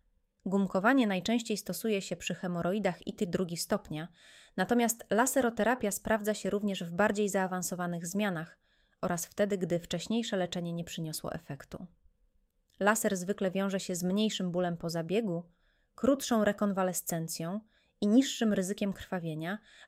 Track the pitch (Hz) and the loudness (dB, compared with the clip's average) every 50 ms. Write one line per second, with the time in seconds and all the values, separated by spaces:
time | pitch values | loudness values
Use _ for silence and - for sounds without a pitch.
0 | _ _ _ _ _ _ _ _ _ 196 185 196 196 190 - 190 185 233 277 269 | _ _ _ _ _ _ _ _ _ 0 2 2 2 2 2 4 4 6 6 6
1 | 240 208 190 185 175 - 226 240 233 - 214 190 - - 175 - - 226 208 196 | 4 4 2 0 2 2 0 0 0 -2 -4 -4 -4 -6 -6 -4 -2 0 0 0
2 | 185 - 180 170 - - 175 - - 180 175 170 170 175 190 220 196 185 175 - | -2 -4 -8 -8 -6 -8 -6 -4 -4 -4 -2 0 0 0 0 2 0 0 -2 -2
3 | - - - - 214 175 165 180 190 165 170 165 - - 214 196 - - 156 151 | -10 -10 -4 -4 -2 -2 0 -2 -2 -2 -4 -6 -2 -2 -2 -2 -2 -8 -10 -10
4 | 160 - _ _ - - - - - _ _ 185 185 185 240 240 233 226 226 - | -10 -12 _ _ -20 -20 -20 -20 -20 _ _ -4 0 2 4 4 4 2 0 -4
5 | - - 190 214 247 269 - 277 247 233 233 214 208 220 254 254 - 202 190 - | -2 0 2 4 4 4 4 2 2 2 0 2 2 2 2 2 0 -2 -4 -4
6 | - - 220 214 208 208 208 - - 185 190 208 208 208 190 180 175 170 170 175 | -2 0 0 0 0 -2 -2 -2 -2 -2 -2 0 0 -2 -2 -2 -6 -4 0 2
7 | 208 214 208 202 208 196 190 196 185 180 185 180 180 - 185 175 180 175 175 170 | 4 4 4 2 0 2 2 0 0 0 -2 -4 -4 -4 -4 -4 -4 -4 -4 -4
8 | 175 170 180 196 214 202 180 156 165 - - _ _ _ _ _ _ _ _ _ | -6 -4 -2 0 0 0 0 -4 -6 -8 -14 _ _ _ _ _ _ _ _ _
9 | - 185 175 170 - - - - 208 196 202 185 185 160 170 170 170 - - 170 | -2 -2 -2 -2 -4 -6 0 0 2 2 2 -2 0 0 0 -2 -2 -2 -4 -4
10 | - - 220 233 233 - 208 190 180 175 - 180 175 170 170 170 165 - - - | -2 -2 -2 -2 0 -2 -2 -2 -2 -2 -4 -6 -4 -4 -4 -6 -6 -8 -8 -6
11 | 160 156 156 - - - - 165 - - 147 139 - _ - - 180 - _ _ | -6 -6 -6 -6 -6 -6 -8 -8 -8 -10 -12 -12 -12 _ -14 -14 -14 -16 _ _
12 | _ - _ _ _ _ _ _ _ _ _ _ _ _ _ _ 190 202 220 220 | _ -20 _ _ _ _ _ _ _ _ _ _ _ _ _ _ 4 4 4 4
13 | - 214 196 180 180 180 202 - 196 185 175 190 196 196 190 190 - - 180 170 | 2 0 0 0 -2 -4 -2 0 0 0 0 0 -2 0 -2 -4 -4 -4 -4 -2
14 | 175 180 190 208 220 214 - - 185 180 170 180 180 175 175 165 - 170 160 170 | 0 0 2 2 2 2 0 -2 -2 -2 0 0 0 0 -2 -4 -6 -4 -4 -4
15 | 165 165 180 226 233 196 165 170 175 - _ _ _ _ _ _ _ _ _ - | -2 0 0 0 0 0 -2 -4 -6 -10 _ _ _ _ _ _ _ _ _ 2
16 | - 254 285 277 - - 240 220 208 208 208 - 214 208 190 190 185 185 175 - | 4 4 4 2 2 0 2 4 4 2 2 2 0 0 2 2 0 0 0 -2
17 | - - 175 165 165 160 - - 165 165 190 214 - _ _ _ _ _ _ _ | -4 -2 -4 -2 -4 -6 -6 -6 -6 -6 -6 -8 -8 _ _ _ _ _ _ _
18 | 202 202 214 262 269 - - - 233 220 202 190 185 180 208 - 220 196 185 - | 2 6 6 6 6 6 0 0 2 2 2 2 0 -2 -2 -2 -2 -4 -4 -6
19 | - - 190 185 170 165 156 156 160 175 202 214 - - - - - | -8 -6 -6 -4 -4 -4 -6 -4 -6 -6 -8 -8 -12 -20 -20 -20 -6